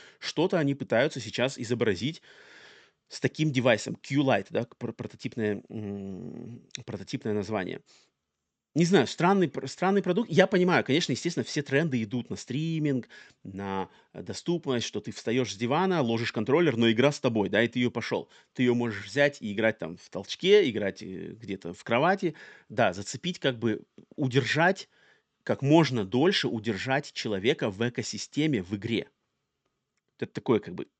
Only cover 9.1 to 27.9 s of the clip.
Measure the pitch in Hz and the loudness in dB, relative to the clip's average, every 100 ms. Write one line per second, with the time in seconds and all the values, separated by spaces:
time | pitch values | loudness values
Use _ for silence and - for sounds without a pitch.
9.1 | - 170 196 165 - 131 - 180 202 180 | 2 2 4 2 -2 -10 -2 0 2 2
10.1 | 175 233 160 190 180 180 151 107 143 175 | 0 2 4 4 4 4 4 4 2 2
11.1 | 127 175 160 113 - 143 139 165 127 107 | -2 -2 -4 -4 -4 0 0 2 -2 -2
12.1 | 120 117 95 - 127 160 160 151 131 107 | -4 -6 -10 -6 -4 -2 -2 0 -2 -4
13.1 | - - _ 98 98 98 98 92 - _ | -16 -20 _ -14 -10 -6 -4 -6 -10 _
14.1 | - 95 98 - 175 139 120 110 107 117 | -16 -12 -8 -4 -4 -2 -2 -2 -6 -8
15.1 | - - 123 113 98 117 147 185 175 120 | -8 -2 0 -2 -4 -2 0 2 2 0
16.1 | 117 117 - 110 147 170 113 117 113 131 | 0 -2 -4 2 4 4 4 4 6 4
17.1 | 151 131 113 95 101 117 123 123 120 - | 2 0 0 2 2 2 0 -2 -2 -4
18.1 | 101 - - _ - 123 120 117 101 101 | -4 -6 -16 _ 0 2 2 0 -4 -6
19.1 | 117 143 143 110 101 110 107 82 87 - | 2 2 2 -6 0 0 0 -8 -12 -12
20.1 | 90 98 - 175 208 160 104 98 92 90 | -10 -10 -2 4 6 6 0 -4 -6 -10
21.1 | 92 82 110 113 95 85 90 - 117 160 | -10 -12 -12 -10 -8 -8 -12 -2 2 2
22.1 | 196 175 - - - _ 117 107 90 98 | 2 -2 -6 -16 -20 _ 0 2 0 -8
23.1 | 123 175 180 139 120 117 - - - - | -8 -8 -2 -2 0 -2 -2 -6 -20 -18
24.1 | - 135 120 120 151 170 196 - _ _ | -4 0 2 2 2 2 2 -6 _ _
25.1 | _ _ _ - 110 135 160 156 127 95 | _ _ _ -4 -2 6 6 6 2 0
26.1 | 120 165 208 123 113 107 95 104 135 - | 2 4 2 -2 -2 -4 -4 -2 -2 -2
27.1 | - 117 98 104 160 123 95 120 | -8 -4 0 0 0 -2 -2 -2